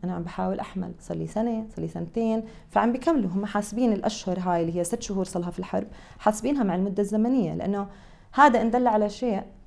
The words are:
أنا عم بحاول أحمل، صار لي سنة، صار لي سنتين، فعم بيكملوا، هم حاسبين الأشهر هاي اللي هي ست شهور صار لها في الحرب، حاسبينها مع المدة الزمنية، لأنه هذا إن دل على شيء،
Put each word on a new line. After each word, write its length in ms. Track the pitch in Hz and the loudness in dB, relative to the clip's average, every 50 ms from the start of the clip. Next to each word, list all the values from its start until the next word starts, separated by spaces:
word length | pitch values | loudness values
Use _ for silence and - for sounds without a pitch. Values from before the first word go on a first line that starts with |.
| - | -6
أنا 100 | 180 180 | -4 -4
عم 100 | 175 170 | -4 -6
بحاول 360 | 170 - - 185 185 196 202 | -6 -6 -4 -2 -2 -2 -4
أحمل، 320 | - - - 190 180 175 175 - | -6 -6 -6 -6 -8 -8 -10 -12
صار 180 | - - 170 165 | -10 -8 -6 -6
لي 100 | 160 160 | -6 -4
سنة، 380 | - 208 226 240 233 220 220 220 - | -2 -2 -2 0 -2 -4 -6 -8 -6
صار 100 | - 165 | -6 -6
لي 20 | 165 | -6
سنتين، 560 | 165 175 170 165 - 233 226 226 220 226 220 220 - - - - | -6 -6 -8 -6 -4 -2 0 0 0 0 -2 -6 -10 -18 -14 -2
فعم 220 | - 208 202 240 | 2 4 4 4
بيكملوا، 380 | 240 254 - 330 330 285 208 185 | 2 2 2 2 2 2 2 0
هم 160 | 170 190 202 | 0 -2 -2
حاسبين 480 | 202 - 208 208 - 208 220 254 233 214 | -2 -2 -2 -2 -2 -2 0 2 2 2
الأشهر 460 | 196 180 - 208 - - - 180 180 | 2 0 -2 -4 -2 -2 -4 -2 -2
هاي 220 | 185 185 175 170 | 0 0 2 2
اللي 140 | 170 165 165 | 2 0 0
هي 80 | 175 175 | 0 -2
ست 180 | 175 233 226 | -2 -2 -4
شهور 240 | - - 202 190 185 | -4 -4 -2 -2 -2
صار 160 | 185 - 180 | -2 -2 -4
لها 100 | 175 175 | -4 -4
في 80 | 175 - | -6 -8
الحرب، 280 | 185 185 - 190 208 214 - - - - - - | -6 -4 -4 -4 -4 -6 -8 -16 -20 -20 -20 -2
حاسبينها 440 | - 214 214 214 220 247 294 277 240 | 0 0 2 2 0 0 0 2 2
مع 120 | 196 170 | 2 2
المدة 280 | 180 190 202 190 208 208 | 0 0 0 0 0 0
الزمنية، 500 | 202 214 214 214 240 262 262 208 160 156 | 0 2 2 2 2 2 2 2 0 -2
لأنه 340 | 170 - 196 202 202 202 196 - - - - - - - - - | -2 -2 -2 -2 -2 -4 -6 -10 -16 -20 -20 -20 -20 -20 -2 6
هذا 280 | - 277 294 226 233 | 8 8 8 8 6
إن 100 | 196 233 | 4 2
دل 160 | 220 247 202 240 | 2 4 4 4
على 220 | 220 214 208 208 | 4 4 2 2
شيء، 320 | 208 - - 247 208 190 - - - - - | 0 -2 -2 -2 -2 -2 -4 -8 -14 -20 -14